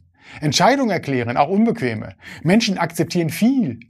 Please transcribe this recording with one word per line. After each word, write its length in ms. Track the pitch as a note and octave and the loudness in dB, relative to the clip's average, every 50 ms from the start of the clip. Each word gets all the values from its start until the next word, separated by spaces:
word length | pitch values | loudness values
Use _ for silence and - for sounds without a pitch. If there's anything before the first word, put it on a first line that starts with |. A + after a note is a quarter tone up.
| _ _ _ _ _ - - - | _ _ _ _ _ -20 -12 -6
Entscheidungen 500 | - D3+ B2+ - E3+ G#3+ C4+ C#4+ C#4 A3+ | -4 -2 0 4 4 4 4 4 2 0
erklären, 460 | F#3 D#3 - - C#3 B2 A#2 A2 B2 | -2 -2 -4 -2 -2 -2 -2 -2 0
auch 120 | D3 C#3+ D3 | 0 0 2
unbequeme. 640 | G3 G3+ A3+ A#3 - - C3 B2 A2+ G#2+ A2+ A2+ - _ - - - - - | 2 2 2 2 0 0 -2 -4 -4 -4 -8 -12 -16 _ -20 -20 -14 -4 0
Menschen 360 | D#3 F#3 A#3 A3+ G#3 F#3+ F3+ | 2 4 4 4 2 -2 -2
akzeptieren 520 | E3+ E3 - - E3 D#3+ - F3 E3+ D3+ | -2 -4 -2 -2 -4 -2 0 -2 -2 -2
viel, 500 | - - G3+ A#3+ C#4 C4+ G#3+ C#3 A2 - - _ | -2 0 2 2 2 2 0 -2 -4 -8 -12 _